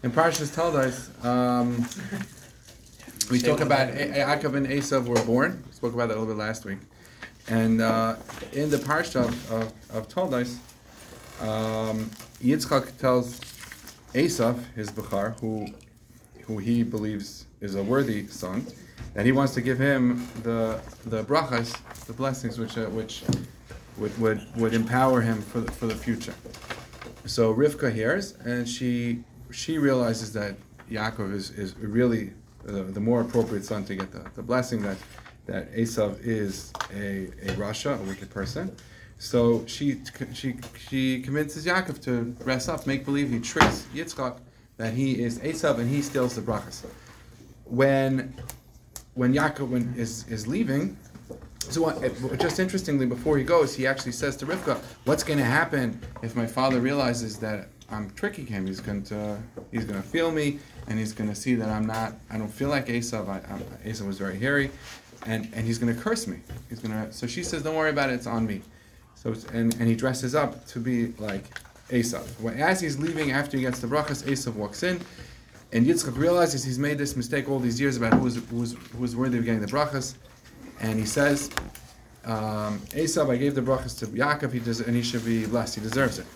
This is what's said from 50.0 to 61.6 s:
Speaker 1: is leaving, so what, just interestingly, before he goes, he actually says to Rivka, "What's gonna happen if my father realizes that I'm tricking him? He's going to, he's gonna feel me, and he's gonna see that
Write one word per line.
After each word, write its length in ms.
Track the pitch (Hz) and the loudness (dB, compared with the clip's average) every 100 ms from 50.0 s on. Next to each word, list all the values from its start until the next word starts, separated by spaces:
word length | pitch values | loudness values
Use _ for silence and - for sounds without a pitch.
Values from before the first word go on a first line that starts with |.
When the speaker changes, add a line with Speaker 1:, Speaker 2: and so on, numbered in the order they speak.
| 113 - - | -4 -6 -8
Speaker 1:
is 200 | 110 107 | -6 -2
leaving, 500 | 170 117 139 190 - - - - - - - | 0 2 2 0 -6 -18 -20 -16 -16 -16 -8
so 220 | - 160 | -4 2
what, 200 | 160 - 127 - 131 139 | 2 2 -2 -2 -4 0
just 200 | 170 147 | 0 2
interestingly, 460 | 185 196 - 143 127 | 0 0 2 2 2
before 320 | 120 156 147 | 2 2 2
he 80 | 131 | 6
goes, 280 | 170 143 | 6 6
he 140 | - 131 | 2 0
actually 240 | 135 123 | 0 -2
says 240 | 117 127 - | -2 -2 -2
to 80 | 135 | -4
Rivka, 320 | 185 156 117 - - - | -2 0 -2 -2 -6 2
"What's 180 | 151 | 2
gonna 220 | - 147 123 | 4 2 4
happen 560 | 143 165 143 120 - - - | 4 4 2 0 -2 -10 -8
if 140 | 113 120 | -4 -2
my 100 | 113 | -2
father 360 | - 131 127 | 2 4 4
realizes 580 | 127 143 127 120 113 107 | 2 2 2 0 -4 -4
that 300 | 107 104 95 - - | -4 -4 -8 -18 -10
I'm 200 | 107 101 | -8 -8
tricking 340 | - 202 202 131 | -4 -6 -4 -6
him? 220 | 101 95 | -4 -4
He's 140 | 95 | -4
going 220 | - 101 | -4 -6
to, 360 | 98 104 104 104 113 - - | -4 -6 -4 -6 -8 -14 -8
he's 140 | 113 104 | -6 -4
gonna 180 | 101 | -6
feel 260 | 95 165 165 | -2 0 2
me, 300 | 156 147 143 - - - | 2 0 -2 -12 -16 -4
and 120 | 110 | -2
he's 140 | 107 | -2
gonna 200 | - 107 | -2 -4
see 220 | 101 131 | -2 0
that 140 | 120 | 0